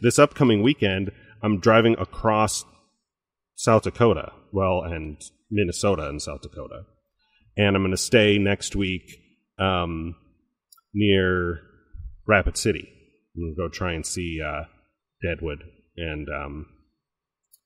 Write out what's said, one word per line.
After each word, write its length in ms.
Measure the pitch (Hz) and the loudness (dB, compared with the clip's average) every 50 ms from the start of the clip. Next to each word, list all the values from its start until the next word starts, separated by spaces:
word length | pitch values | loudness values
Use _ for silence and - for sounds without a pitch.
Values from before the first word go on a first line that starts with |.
this 160 | 104 123 - - | 0 2 6 6
upcoming 460 | 147 143 - - 143 120 110 101 104 | 4 4 4 2 4 4 4 4 4
weekend, 480 | 135 147 - 110 98 95 95 98 98 - - - - - - - | 2 2 2 0 0 0 -2 -4 -6 -10 -16 -20 -20 -16 -4 -2
I'm 160 | 107 107 92 | -2 0 2
driving 380 | - 117 110 113 113 117 113 - | 4 6 6 6 6 6 4 2
across 640 | 92 - - - - 113 107 107 107 107 - - - - _ _ _ _ _ _ _ _ _ _ _ _ _ _ _ _ _ | -2 -8 -8 -2 0 0 2 2 2 0 0 -6 -10 -12 _ _ _ _ _ _ _ _ _ _ _ _ _ _ _ _ _
South 280 | - - 120 113 110 - | -4 2 4 4 4 4
Dakota, 480 | 95 - - 120 113 95 76 - - - - _ _ - | 0 0 2 4 4 4 2 -2 -12 -16 -20 _ _ -2
well, 280 | 95 95 92 90 90 | 0 0 2 0 0
and 400 | 78 85 85 80 78 78 76 - - - _ _ _ - | -2 -6 -8 -8 -10 -10 -12 -14 -18 -20 _ _ _ -6
Minnesota 560 | 107 104 101 85 - - - 101 98 80 76 71 | -2 -2 -2 -2 -2 -2 0 0 0 0 -2 -6
and 140 | 71 76 | -8 -8
South 200 | - - 71 67 | -10 -10 -12 -14
Dakota. 420 | - - - 80 69 - - - 98 _ _ _ _ _ _ _ _ _ _ _ _ _ - - | -14 -18 -16 -14 -16 -14 -14 -18 -18 _ _ _ _ _ _ _ _ _ _ _ _ _ -2 0
And 180 | 104 101 98 | 2 2 4
I'm 80 | 95 98 | 2 2
gonna 140 | 92 92 - | 0 -2 -4
stay 400 | - - - 113 107 104 101 104 | -4 2 4 4 6 6 4 2
next 380 | 98 98 101 - - - - | 2 0 0 -2 -4 -8 -4
week, 280 | 101 98 92 92 87 - - - - _ _ _ _ _ _ _ - | -4 -4 -2 -4 -6 -10 -14 -20 -20 _ _ _ _ _ _ _ -4
um, 560 | 95 95 92 90 87 85 82 80 80 85 85 _ _ _ _ _ _ _ _ _ _ _ _ _ _ _ - | -2 0 0 0 -2 -4 -4 -6 -8 -10 -10 _ _ _ _ _ _ _ _ _ _ _ _ _ _ _ -2
near 680 | 101 107 101 98 95 92 92 92 90 87 87 85 82 - _ _ _ _ _ - - - - - - - | 0 2 4 4 4 4 2 0 0 -2 -4 -6 -8 -12 _ _ _ _ _ -20 -16 -16 -16 -16 -12 0
Rapid 300 | - 107 95 85 90 - - | 2 2 4 4 0 -4 -2
City. 300 | - 113 87 76 - - _ _ _ _ _ _ _ _ - | 0 0 -2 -2 -4 -14 _ _ _ _ _ _ _ _ -12
I'm 80 | 85 85 80 76 | -10 -8 -8 -6
gonna 120 | 90 87 80 | -6 -6 -6
go 20 | |
try 220 | - - 95 90 85 | -6 -6 -4 -4 -4
and 120 | 80 78 | -4 -6
see, 340 | - - 92 87 85 82 80 | -8 -8 -6 -6 -6 -6 -6
uh, 220 | 78 76 76 73 76 - _ _ _ _ _ _ _ _ _ - - | -6 -6 -8 -8 -10 -12 _ _ _ _ _ _ _ _ _ -8 -6
Deadwood 400 | 87 82 76 82 78 73 76 - - _ _ _ _ _ - | -6 -4 -4 -6 -8 -8 -8 -12 -20 _ _ _ _ _ -10
and, 300 | 85 80 76 76 73 73 | -8 -8 -8 -8 -8 -8
um, 380 | 73 69 71 71 71 76 76 _ _ _ _ _ _ _ _ _ _ _ _ _ _ _ _ _ _ _ _ | -8 -10 -10 -10 -12 -12 -14 _ _ _ _ _ _ _ _ _ _ _ _ _ _ _ _ _ _ _ _